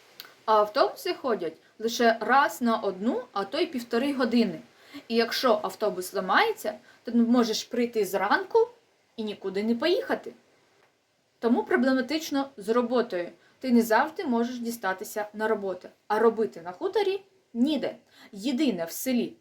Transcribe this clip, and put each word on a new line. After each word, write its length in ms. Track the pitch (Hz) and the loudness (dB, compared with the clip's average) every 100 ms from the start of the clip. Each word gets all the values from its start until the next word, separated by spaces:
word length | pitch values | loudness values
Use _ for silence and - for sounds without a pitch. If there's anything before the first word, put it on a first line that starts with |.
| _ - - _ - | _ -20 -20 _ 2
а 80 | |
автобуси 600 | 214 214 277 392 - 370 | 4 4 2 0 0 -6
ходять 400 | 339 277 175 165 - _ - | -4 -2 -2 -4 -8 _ -8
лише 380 | 226 233 233 226 | -4 2 2 2
раз 420 | 220 262 320 - | 4 4 4 2
на 160 | 233 226 | 0 0
одну, 460 | 196 180 220 415 494 | -2 -2 -2 -4 -4
а 100 | - | -8
то 160 | 202 302 | -6 -2
й 60 | 359 | -2
півтори 480 | 254 - 233 285 | -4 -4 -2 0
години. 460 | 269 247 240 208 160 - _ - 285 - | 0 2 2 2 -2 -12 _ -20 -20 -4
І 80 | 233 | 0
якщо 440 | 233 - 262 220 | 0 0 2 2
автобус 500 | 190 - 208 180 185 | 0 -4 -4 -4 -6
ламається, 680 | 196 185 240 440 403 208 - - _ | -6 0 2 2 0 -6 -10 -14 _
то 80 | - | -2
ти 60 | 233 | 2
можеш 460 | 233 247 226 208 | 4 4 2 0
прийти 420 | - 240 233 226 185 | -4 -4 -2 0 -2
зранку 640 | 185 196 311 381 453 466 - _ _ _ - | -2 0 0 2 2 2 -2 _ _ _ -10
і 60 | |
нікуди 400 | 214 196 196 190 | -8 -6 -6 -2
не 120 | 220 233 | -2 0
поїхати. 580 | 320 370 - - - - _ _ _ _ _ _ _ _ _ _ | 0 0 0 -6 -8 -18 _ _ _ _ _ _ _ _ _ _
Тому 240 | 233 302 | 2 2
проблематично 840 | 427 277 262 262 247 320 - 277 269 - | 2 2 4 2 0 -4 -2 -4 -4 -6
з 120 | 196 | -2
роботою. 600 | 240 233 247 226 180 175 - _ _ | 0 2 0 0 -4 -6 -12 _ _
Ти 120 | 262 | 2
не 100 | 240 | 4
завжди 440 | 220 220 302 - 339 | 6 4 2 -2 -2
можеш 340 | 233 240 247 | -2 -2 -6
дістатися 680 | 233 233 190 190 214 214 208 | -8 -6 -4 -6 -6 -8 -8
на 140 | 208 214 | -4 -2
роботу, 420 | 214 196 180 - - - | -2 -2 -8 -12 -16 -4
а 120 | 214 | 2
робити 420 | 226 208 214 - | 4 4 -2 -4
на 100 | 165 | -14
хуторі 500 | 180 381 427 392 392 - _ _ 233 | -8 -4 0 0 -2 -8 _ _ 0
ніде. 400 | 277 285 226 - _ _ - | 0 2 -4 -8 _ _ -20
Єдине 540 | 202 226 247 294 180 165 | -8 -4 0 0 0 -4
в 60 | |
селі, 420 | - 262 247 170 - | -6 -2 -2 -2 -8